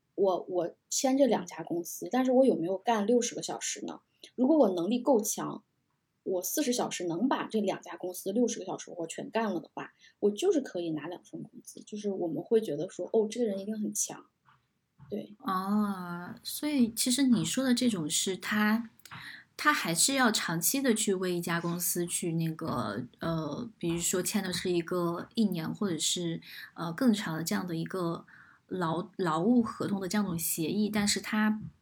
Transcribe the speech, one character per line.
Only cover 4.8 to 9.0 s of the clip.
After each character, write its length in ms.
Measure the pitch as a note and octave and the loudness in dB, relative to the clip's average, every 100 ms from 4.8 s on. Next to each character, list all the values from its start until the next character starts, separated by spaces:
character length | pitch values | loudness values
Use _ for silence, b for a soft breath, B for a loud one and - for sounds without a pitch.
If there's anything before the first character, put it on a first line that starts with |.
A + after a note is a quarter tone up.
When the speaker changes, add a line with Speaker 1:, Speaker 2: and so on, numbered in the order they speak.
| F3 | 0
Speaker 1:
力 100 | B3 | 0
够 220 | C4+ A#3+ | 4 4
强， 420 | G#3+ - D3+ - - _ _ _ _ _ | 4 -2 -6 -8 -14 _ _ _ _ _
我 200 | - F#3 | -4 -2
四 180 | - - | -2 -2
十 120 | B3+ | 0
小 160 | A#3+ D#3 | 0 -2
时 160 | - F3+ | -4 -4
能 200 | E3 C4 | 0 0
把 200 | C4 D3 | 0 -2
这 140 | G#3+ | -2
两 200 | G#3 D#3+ | 0 -2
家 140 | - E3+ | -8 -10
公 180 | F3+ | -10
司 180 | F3+ F#3+ | -6 -4
六 140 | G3+ A#3 | 0 0
十 120 | - | -2
个 60 | F#3 | -8
小 120 | D3 | -10
时 140 | - | -10
活 160 | F3 | -10